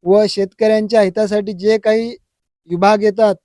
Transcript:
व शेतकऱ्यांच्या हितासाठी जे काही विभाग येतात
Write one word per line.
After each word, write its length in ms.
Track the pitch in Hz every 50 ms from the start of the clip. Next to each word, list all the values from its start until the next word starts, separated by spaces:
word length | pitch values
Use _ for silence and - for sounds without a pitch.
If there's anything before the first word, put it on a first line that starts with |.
| _
व 200 | 175 190 208 214 202
शेतकऱ्यांच्या 720 | - 202 196 190 _ _ 220 214 220 214 214 202 233 226
हितासाठी 520 | 202 190 175 214 214 196 208 214 208 202 208
जे 240 | 175 190 214 220
काही 380 | 220 - 220 220 226 233 233 240 - _ _ _ _ _ _ _ _ _ 165
विभाग 340 | 175 175 190 202 214 208 208
येतात 320 | 214 196 208 220 208 190 -